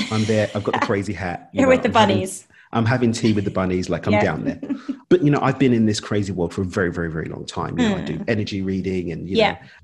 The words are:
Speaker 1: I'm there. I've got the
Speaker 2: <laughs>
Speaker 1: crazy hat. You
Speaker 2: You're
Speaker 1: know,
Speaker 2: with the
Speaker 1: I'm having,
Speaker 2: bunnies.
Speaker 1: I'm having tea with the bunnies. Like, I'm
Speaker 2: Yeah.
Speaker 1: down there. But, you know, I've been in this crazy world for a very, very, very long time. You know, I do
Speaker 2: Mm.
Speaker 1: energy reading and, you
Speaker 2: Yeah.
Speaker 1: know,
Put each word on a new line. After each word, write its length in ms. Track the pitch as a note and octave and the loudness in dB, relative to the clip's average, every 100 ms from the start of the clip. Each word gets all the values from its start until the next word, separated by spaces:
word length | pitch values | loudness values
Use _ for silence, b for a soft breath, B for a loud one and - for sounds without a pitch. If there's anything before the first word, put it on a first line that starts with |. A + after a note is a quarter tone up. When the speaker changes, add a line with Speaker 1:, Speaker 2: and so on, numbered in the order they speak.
| G#3 | 0
Speaker 1:
I'm 120 | A2 A2 | 0 2
there. 220 | G#2+ G#2 | 2 0
I've 80 | G#2 | -2
got 120 | G#2 G#2+ | -2 -2
the 60 | - | 0
Speaker 2:
<laughs> 0 | |
Speaker 1:
crazy 260 | G2 G2+ | -2 -2
hat. 360 | F2 F2+ F2 - | -6 -6 -8 -4
You 100 | - | 2
Speaker 2:
You're 40 | C4 | 4
Speaker 1:
know, 60 | |
Speaker 2:
with 80 | B3+ | 4
the 60 | A#3+ | 4
Speaker 1:
I'm 60 | |
having, 200 | A#3 G3+ F#3 | 4 4 2
Speaker 2:
bunnies. 280 | F#3+ - - b b | -2 -8 -16 b b
Speaker 1:
I'm 140 | A#2 A2+ | 0 2
having 260 | B2+ A#2+ | 4 2
tea 200 | A2 A2+ | 2 2
with 120 | G#2 | 2
the 80 | F#2+ | 0
bunnies. 360 | - F#2 F#2 F2+ | 0 0 0 -2
Like, 180 | E2+ G#2 | -2 2
I'm 60 | |
Speaker 2:
Yeah. 100 | G#2 | 2
Speaker 1:
down 200 | G2+ D#2 | 2 -2
there. 160 | - - - C#4 B B B | -4 -6 -6 -8 B B B
But, 140 | F3+ | 4
you 80 | D3 | 4
know, 80 | C#3+ | 2
I've 200 | C3+ C3+ | 2 2
been 120 | C3+ | 4
in 140 | A#2 A2 | 4 2
this 140 | G#2+ | 0
crazy 320 | - G#2+ G2+ | -2 -2 -2
world 200 | F2+ E2+ | -2 -2
for 100 | - | -2
a 20 | |
very, 260 | F#2 G2+ F2 | -4 -2 -2
very, 180 | E2 E2+ | -2 -4
very 180 | D#2+ D#2+ | -4 -8
long 180 | - - | -10 -10
time. 320 | - E2 - | -8 -4 0
You 100 | A3+ | 0
know, 60 | F#3+ | -2
I 40 | |
do 180 | D2 D#2+ | -4 -6
Speaker 2:
Mm. 60 | - | -2
Speaker 1:
energy 360 | G#2+ G2+ G2 | -2 -2 -4
reading 500 | F#2+ F#2+ F#2 F#2 F2 | -4 -2 -2 -4 -4
and, 160 | D#2+ D#2+ | -6 -4
you 80 | G2 | 0
Speaker 2:
Yeah. 160 | G2+ | 0
Speaker 1:
know, 60 | - B B | -2 B B